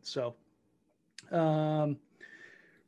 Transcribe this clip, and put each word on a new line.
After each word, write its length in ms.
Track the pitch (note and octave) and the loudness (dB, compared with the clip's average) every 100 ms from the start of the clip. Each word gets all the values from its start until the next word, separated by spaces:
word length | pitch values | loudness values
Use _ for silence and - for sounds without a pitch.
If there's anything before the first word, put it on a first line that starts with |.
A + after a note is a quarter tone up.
| - | -8
So, 300 | C#3+ A#2+ - _ _ _ _ _ _ _ - - | -4 -4 -6 _ _ _ _ _ _ _ -20 -4
um, 640 | E3+ D#3+ D#3 D#3 D#3 D3+ C#3+ _ - - - - - - _ | 2 2 2 2 2 0 -2 _ -20 -20 -20 -20 -20 -20 _